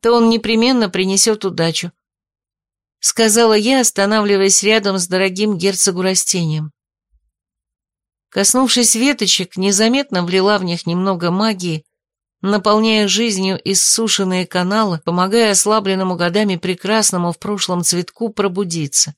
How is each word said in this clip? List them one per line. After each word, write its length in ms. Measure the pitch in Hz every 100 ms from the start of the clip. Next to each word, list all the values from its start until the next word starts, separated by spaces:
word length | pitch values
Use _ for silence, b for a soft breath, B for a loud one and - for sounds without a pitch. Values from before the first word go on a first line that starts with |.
то 120 | 226
он 160 | 233 226
непременно 600 | 226 226 170 240 254 208
принесет 560 | 180 190 196 - 214 202
удачу», 460 | 165 165 165 175 _ _ _ _ _ _ _ _ _ _ _ -
сказала 480 | - 226 220 226
я, 280 | 214 214 269
останавливаясь 800 | 240 - 196 214 202 202 196 196
рядом 340 | 196 220 202 190
с 100 | 180
дорогим 500 | 185 190 185 214 196
герцогу 440 | 190 190 196 180
растением. 720 | 185 185 - 185 160 156 151 _ _ _ _ _ _ _ _ _ _ _ _ _ _ _ _
Коснувшись 680 | - 196 254 262 247 233 220
веточек, 600 | 262 285 196 - 180 -
незаметно 680 | 190 190 220 262 277 185 175
влила 320 | 190 190 208
в 60 |
них 240 | 180 170 -
немного 420 | 175 190 180 175
магии, 560 | 180 220 196 180 156 _ _ _ _ _ _
наполняя 680 | 196 208 208 214 226 220 202
жизнью 540 | 190 233 190 190 190
иссушенные 840 | - 190 - - 226 - 190 185 180
каналы, 540 | 185 180 208 214 165 -
помогая 460 | 175 185 226 220
ослабленному 640 | 196 208 220 196 190 185 175
годами 400 | 175 185 208 185
прекрасному 760 | 180 180 220 220 214 180 175
в 60 | 170
прошлом 460 | 214 208 - 180
цветку 460 | 175 175 175 _ 226
пробудиться. 840 | 214 196 180 190 165 143 - -